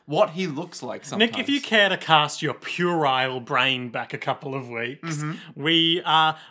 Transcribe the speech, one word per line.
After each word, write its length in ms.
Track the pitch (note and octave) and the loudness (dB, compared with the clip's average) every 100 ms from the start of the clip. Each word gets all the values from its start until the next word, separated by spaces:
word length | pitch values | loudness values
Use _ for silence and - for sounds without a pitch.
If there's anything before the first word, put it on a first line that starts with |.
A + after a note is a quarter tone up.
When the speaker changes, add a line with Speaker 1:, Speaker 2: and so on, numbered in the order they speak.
| - | -4
Speaker 1:
what 240 | D#3 G#3 | 0 2
he 180 | D#3+ F3+ | 0 -4
looks 340 | C#3 F3 - | -4 -8 -10
like 220 | B2 - | -10 -10
sometimes. 260 | - F3 A3+ | -8 2 2
Speaker 2:
Nick, 60 | B3+ | 2
if 80 | A#3+ | -2
you 120 | C#4 | -2
care 280 | - A3 G3 | 2 4 4
to 80 | F3+ | 2
cast 460 | - D#3+ D3 - | 4 4 4 -2
your 100 | D3+ | -4
puerile 840 | - - - F3 E3+ C#3+ C3 C3 C3 | -6 -8 -2 0 2 2 2 0 -4
brain 520 | A#2 C3+ C3 B2+ B2 | -2 2 2 0 -4
back 220 | A#2+ A#2 | -8 -8
a 60 | B2 | -8
couple 380 | C#3+ C3 C#3+ C3+ | -4 -4 -6 -8
of 120 | A#2+ | -8
weeks, 500 | A#2 A#2+ C#3+ E3 D3 | -8 -8 -8 -8 -6
Speaker 1:
Mm-hmm. 440 | D3+ E3+ - D3 | -6 -8 -12 -6
Speaker 2:
we, 400 | D3+ E3 E3 E3+ | 0 2 4 2
uh, 280 | E3 D#3+ D#3 D#3 - | 2 4 4 0 -12